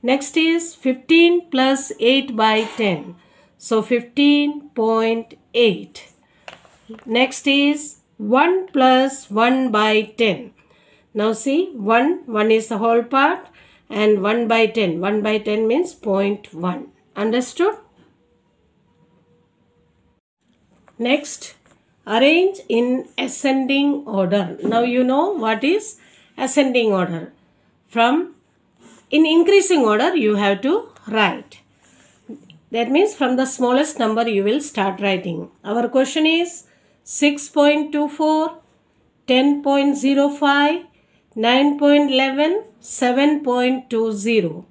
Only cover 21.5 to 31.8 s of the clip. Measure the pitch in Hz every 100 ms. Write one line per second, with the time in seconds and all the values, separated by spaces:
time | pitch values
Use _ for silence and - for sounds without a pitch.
21.5 | - _ _ _ _ - 220 269 330 370
22.5 | 392 - 226 247 254 - - 254 - 277
23.5 | 269 262 277 285 285 285 196 185 202 180
24.5 | - - 226 240 247 254 269 359 381 220
25.5 | 220 277 392 415 - _ _ _ - 262
26.5 | 294 269 247 226 190 180 165 170 _ _
27.5 | _ _ _ _ 226 233 294 370 - _
28.5 | _ _ _ - - _ 302 320 330 339
29.5 | 403 381 349 226 214 294 359 214 208 202
30.5 | 196 262 392 - - - 220 196 160 -
31.5 | - _ _